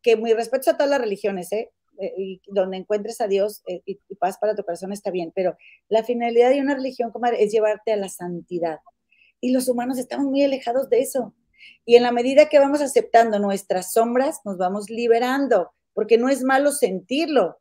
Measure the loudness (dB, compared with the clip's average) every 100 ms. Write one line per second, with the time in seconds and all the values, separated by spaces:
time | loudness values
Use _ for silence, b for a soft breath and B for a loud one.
0 | 4 2 2 0 0 -2 0 0 0 0
1 | -2 -4 -4 -6 -6 -8 -8 _ _ -12
2 | -10 -8 -10 -12 -6 -4 -2 -4 -4 -4
3 | -4 -6 -2 0 0 -4 -12 -12 -10 -16
4 | _ -6 -4 -2 -4 -4 -6 -10 -8 -8
5 | -6 -6 -6 -4 -4 -4 b b _ -2
6 | 0 -4 0 4 4 4 0 -2 -4 -6
7 | -6 -2 -2 0 2 2 0 -2 -2 -2
8 | -4 -8 -10 -10 -8 -6 -6 -6 _ _
9 | _ b b _ -2 0 0 -2 -2 -6
10 | -6 -4 -2 2 2 0 -2 -4 0 0
11 | 0 -4 -6 _ _ B B B 6 6
12 | 6 0 4 6 8 6 6 2 2 0
13 | 4 4 4 0 -2 -4 -2 -4 0 0
14 | 0 0 -2 -4 -10 -4 -4 -4 -8 -6
15 | 2 2 2 -2 2 0 0 _ _ -6
16 | 2 2 2 0 2 2 2 0 -2 -4
17 | -4 -4 0 0 0 -4